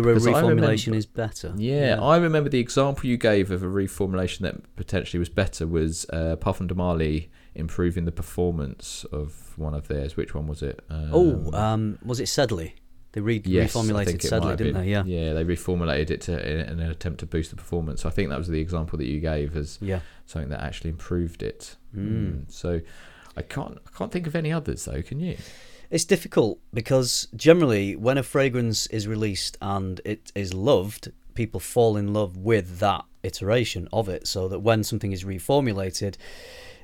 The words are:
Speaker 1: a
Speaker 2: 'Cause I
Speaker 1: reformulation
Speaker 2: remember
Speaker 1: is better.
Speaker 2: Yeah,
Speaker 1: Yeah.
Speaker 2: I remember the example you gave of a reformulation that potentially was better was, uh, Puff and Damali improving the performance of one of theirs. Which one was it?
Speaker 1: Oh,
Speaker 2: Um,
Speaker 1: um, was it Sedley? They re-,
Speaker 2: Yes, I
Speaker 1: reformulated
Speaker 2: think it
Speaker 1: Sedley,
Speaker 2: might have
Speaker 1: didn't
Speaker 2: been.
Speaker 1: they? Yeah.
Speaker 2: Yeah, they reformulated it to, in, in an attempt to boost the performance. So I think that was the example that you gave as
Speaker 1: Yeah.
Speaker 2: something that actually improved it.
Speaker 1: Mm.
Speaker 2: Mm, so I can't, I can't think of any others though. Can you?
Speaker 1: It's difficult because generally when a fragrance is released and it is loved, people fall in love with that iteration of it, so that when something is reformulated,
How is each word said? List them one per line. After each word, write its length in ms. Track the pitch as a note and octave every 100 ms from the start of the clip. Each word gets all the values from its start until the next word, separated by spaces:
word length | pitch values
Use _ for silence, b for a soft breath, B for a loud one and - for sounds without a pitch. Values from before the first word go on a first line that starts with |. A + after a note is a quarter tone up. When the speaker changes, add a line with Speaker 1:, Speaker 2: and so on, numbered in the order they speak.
| A#2
Speaker 1:
a 40 |
Speaker 2:
'Cause 120 | A2+ A#2
I 40 |
Speaker 1:
reformulation 560 | B2+ E3+ D#3 D#3 A2 G#2+
Speaker 2:
remember 80 | A2
Speaker 1:
is 80 | G#2+
better. 480 | - A2 - - F2+
Speaker 2:
Yeah, 380 | A2+ C#3+ C#3 -
Speaker 1:
Yeah. 60 |
Speaker 2:
I 140 | C3+ E3
remember 320 | E3+ D#3 C#3+
the 100 | C3+
example 500 | A#2+ - C#3 C#3 C3
you 80 | A#2+
gave 340 | A2+ G#2 F#2+
of 100 | F#2
a 20 | F#2
reformulation 720 | G2 G2 - G2 F#2 F2+ -
that 360 | F2+ - - -
potentially 420 | F#2+ G2 - F2
was 80 | F2
better 400 | - F#2+ - D#2+
was, 380 | E2 D#2+ D#2+ -
uh, 260 | E2 E2 D#2+
Puff 240 | - F#2+
and 80 | F#2
Damali 580 | F2+ F2+ E2 D#2+ D#2 D#2+ b b
improving 520 | - D#2+ - F2+ F2+ E2
the 80 |
performance 920 | - E2 - F2+ E2+ C#2 - - - -
of 420 | D2+ D2+ - - -
one 160 | D2+
of 160 | D2 -
theirs. 260 | D2 C#2 -
Which 180 | -
one 140 | - D2+
was 140 | D2
it? 180 | C#2+ - -
Speaker 1:
Oh, 440 | D#2 D2+ D3 F3+ A#2 D2+
Speaker 2:
Um, 60 |
Speaker 1:
um, 460 | D2+ G#2+ A2 A2 G2+
was 200 | - A#2+
it 60 | G2+
Sedley? 460 | - C#3 G2 D#2+ - - - -
They 80 | -
re-, 220 | G#2 A#2
Speaker 2:
Yes, 320 | F#2+ F2+ D#2+ A#2
I 40 |
Speaker 1:
reformulated 260 | A2 G#2 G2
Speaker 2:
think 180 | E2+
it 40 | -
Speaker 1:
Sedley, 100 | - E2
Speaker 2:
might 40 |
have 60 | B1
Speaker 1:
didn't 140 | D2+ D2
Speaker 2:
been. 60 |
Speaker 1:
they? 60 | F#2
Yeah. 120 | G2+
Speaker 2:
Yeah, 300 | F#2 F2 D#2+
they 100 | D#2
reformulated 680 | E2 E2+ - F2+ E2+ C#2 D#2
it 100 | E2
to, 280 | - E2+ G1+
in, 120 | D#2
in 180 | C2+ E2
an 100 | E2
attempt 300 | D#2+ F2+ D2+
to 60 | E2
boost 240 | E2+ D#2+
the 80 | -
performance. 460 | - F2 D#2+ C#2+
So 40 | -
I 60 |
think 160 | - F#2
that 80 | C#2
was 100 | E2+
the 140 | D#2
example 360 | D#2+ F2 D#2+ E2
that 60 | B1+
you 120 | D2+
gave 380 | D#2+ D2+ D2 D#2+
as 200 | D#2+ -
Speaker 1:
Yeah. 180 | G2+ F#2 D#2+ B -
Speaker 2:
something 220 | - C#2
that 100 | C2+
actually 300 | C#2+ - -
improved 520 | D#2+ - F2+ E2+ -
it. 320 | - - - - -
Speaker 1:
Mm. 140 | G2+ G2+
Speaker 2:
Mm, 360 | A2 G#2 C2+ C#2
so 300 | - F2 E2+ E2 B B B B -
I 60 |
can't, 360 | - - - - -
I 120 | -
can't 160 | G3
think 140 | F3+ E3
of 80 | E3+
any 120 | D#3
others 320 | E3 D3+ C2+ -
though. 160 | C2+
Can 180 | - C3
you? 160 | F3+ - B B B B B
Speaker 1:
It's 160 | E3 -
difficult 540 | F3 - - A#2 - -
because 540 | - A2 C3+ B2 - - A2
generally 600 | D3 F3 D3+ G#2+ G2 F2+
when 200 | A2 C3+
a 60 |
fragrance 640 | C3 D3 C3+ B2 A#2 A2 -
is 220 | A2 G#2
released 480 | A2 G#2+ F#2+ - -
and 380 | G2 G2 F#2+ F#2 -
it 260 | G#2+ -
is 200 | - F#2+
loved, 580 | F#2 G#2+ B2+ F#2+ - - - -
people 260 | - A2+ G2+
fall 380 | - - A#2 G#2
in 160 | G2+
love 240 | G#2 G2+ F2+
with 420 | G2 A2 F2+ F2
that 240 | G#2 F#2+ - -
iteration 640 | F#2+ - F#2+ A#2 A2 - F2
of 160 | G#2 G2
it, 180 | F2 -
so 220 | G2 F#2
that 120 | F#2
when 260 | G2+ A2+ G#2
something 260 | G#2+ G#2
is 140 | F#2+ F#2+
reformulated, 880 | F#2+ - C#3+ C3 G2 F#2+ - G2+ - B B B B B B